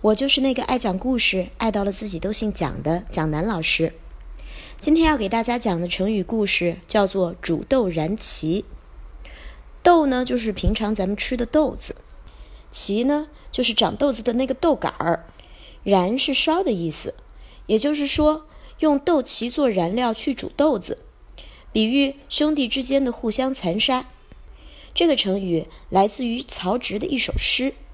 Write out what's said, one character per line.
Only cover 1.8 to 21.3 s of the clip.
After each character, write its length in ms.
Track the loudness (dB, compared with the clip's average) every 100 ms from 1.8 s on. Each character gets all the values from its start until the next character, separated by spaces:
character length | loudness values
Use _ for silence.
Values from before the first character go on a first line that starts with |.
了 80 | -2
自 160 | -2 -4
己 100 | -4
都 140 | -2
姓 200 | 0 0
蒋 300 | -2 -2 -4
的 220 | -2 -2 -2
蒋 220 | -2 0
楠 160 | -2 -2
老 160 | -2
师。 320 | -2 0 0 -4 -18 -18 -18 -16 -16 -16 -16 -4
今 120 | 2
天 140 | 4 4
要 100 | 2
给 120 | 0
大 120 | 0
家 160 | 0 0
讲 240 | 0 -2
的 60 | -2
成 260 | -2 0
语 80 | 0
故 240 | -2 -2
事 340 | 0 0 -2 -4 -2
叫 180 | 0 2
做 260 | 0 -2 -4
“煮 220 | -4 -4
豆 260 | 0 0 2
燃 300 | 0 -2 0
萁”。 460 | 2 2 0 -2 -4 -16 -20 -20 -18 -18 -18 -18 -18 -18 -20 0
豆 220 | 4 6 4
呢， 180 | 0
就 120 | 0 -2
是 140 | -2
平 240 | -2 0
常 180 | 0 -2
咱 140 | -2 -2
们 100 | -2
吃 200 | -4 -2
的 100 | 0
豆 300 | 2 2 0
子； 180 | -6 -6 -16 -20 -20 -20 -20 -20 -4
萁 340 | 0 2 2 2
呢， 220 | 0 -2 -14 -10
就 100 | -2
是 100 | 0
长 220 | 2 0
豆 180 | 2 0
子 80 | 0
的 120 | -2
那 120 | -2 -2
个 40 |
豆 220 | 0 2
杆 180 | 2 -2 -2
儿， 260 | -2 -2 -4 -20 -20 -20 -20 -10
燃 340 | 2 4 4 0
是 160 | 0
烧 300 | 0 2 2
的 80 | 0
意 180 | 0 0
思， 240 | 0 -2 -6 -20 -20 -20 -20 0
也 120 | 2
就 160 | 2
是 100 | 0
说， 420 | 0 4 4 2 -6 -20 -20 0
用 180 | 2 2
豆 240 | 2 2
萁 260 | 2 0 0
做 220 | 0 2
燃 240 | 2 0
料 180 | 0 -2
去 220 | -2 -4
煮 160 | -4 -6 0
豆 200 | 2 2
子， 220 | -2 -8 -12 -20 -20